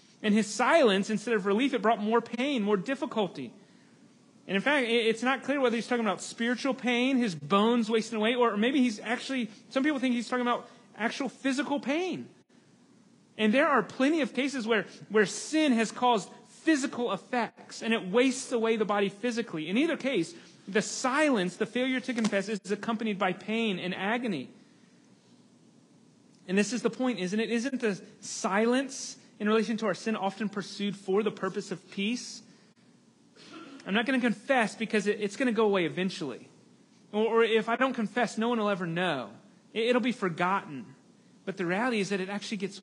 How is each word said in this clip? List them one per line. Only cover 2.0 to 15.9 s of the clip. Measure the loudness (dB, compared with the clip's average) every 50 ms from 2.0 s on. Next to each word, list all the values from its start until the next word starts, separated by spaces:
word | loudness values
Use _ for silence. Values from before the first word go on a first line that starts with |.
more | 2 2 2 2
pain, | 0 0 -4 -2 -2 0 0 0 2
more | 2 2
difficulty. | 0 0 -2 -4 -4 -4 -4 -2 -2 -2 -2 -4 -8 -12 -12 -14 -18 -20 -20 -20 -20 -20 -20 -20 -20 -20 -20 -20 -20 _ _ _ -18 -8
And | -4 -2
in | 0
fact, | 2 2 2 2 2
it, | 2 2 2 2
it's | 2 0 0
not | 2 0 0 0 0
clear | -2 0 2
whether | 2 2 2
he's | 0 0
talking | 0 -2 0 0
about | 0 -2 -2
spiritual | -6 -10 -6 -2 0 0 0 0 0 -2 -2
pain, | 0 0 0 0 2 2 2 2
his | 2 2 0 -2
bones | -4 -2 2 4 4 6 6 4 2 2 2
wasting | 0 0 0 -2 -2
away, | 0 0 2 2
or | 4 2 2 2
maybe | 2 2 2 4 4
he's | 2 2 0 -4
actually, | -4 -4 -4 -4 -4 -4 -4 -4 -4 -6 -8 -14 -12 -4
some | -2 0 0
people | 2 0 0
think | 0 0 0
he's | 0 -2
talking | -2 -2 0
about | 0 0 0 -2 -4 -10 -20 -20 -20 -18 -8
actual | -4 -4 -4 -2 -2 -6 -6
physical | -6 -4 -2 -2 -2 -2 -2 -2 -2 -4
pain. | -2 -2 -2 -2 -2 -2 -4 -6 -8 -12 -16 -20 _ _ _ -20 _ _ _ _ _ _ _ _ _ _ _ _ _ _ -4
And | 0 2 4 4
there | 4 4
are | 6 4 4
plenty | 2 0 0 0 2 2 4 2
of | 0 0 0
cases | -2 -2 -2 -2 -4 0
where, | 0 0 0 0 -4 -10 -18 -8 0
where | 2 4 4
sin | 2 0 -8 -6 -2 0 2 4 4
has | 4 4 2 0